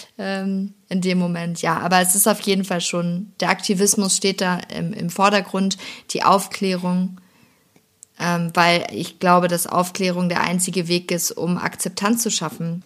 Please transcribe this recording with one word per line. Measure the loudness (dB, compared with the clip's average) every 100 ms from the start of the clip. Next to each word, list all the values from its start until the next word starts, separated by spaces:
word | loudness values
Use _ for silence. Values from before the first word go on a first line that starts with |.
| -14 -10
ähm, | -6 -4 -2 -2 -4 -8 _
in | -2
dem | 2 2
Moment. | 0 -2 -4 -4
Ja, | -2 -2
aber | 4 4
es | 4 4
ist | 4
auf | 2
jeden | 2 0
Fall | 0 -2
schon, | -2 -2 -2 -2 -6 -2
der | 0
Aktivismus | 0 0 2 2 2 0 0
steht | 0 0
da | 0 0 -4 -6
im, | -6
im | -4 -6
Vordergrund, | 2 4 4 2 0 0 -2 -8 -14 -8
die | -2
Aufklärung, | 4 4 2 -4 -2 -2 0 0 -2 -4 -18 _ _ _ _ _ _ _ -20 -6
ähm, | -2 -2 0
weil | 2 4 4 0
ich | -6 -8 -2
glaube, | 4 6 4
dass | 0 -2
Aufklärung | -2 -2 -2 -2 0 0
der | 0
einzige | 0 0 0 -2 0
Weg | -2 0
ist, | -2 -2
um | -4 -2 -2
Akzeptanz | -4 -4 -8 -2 0 0
zu | 0
schaffen. | -2 -4 -6 -6 -8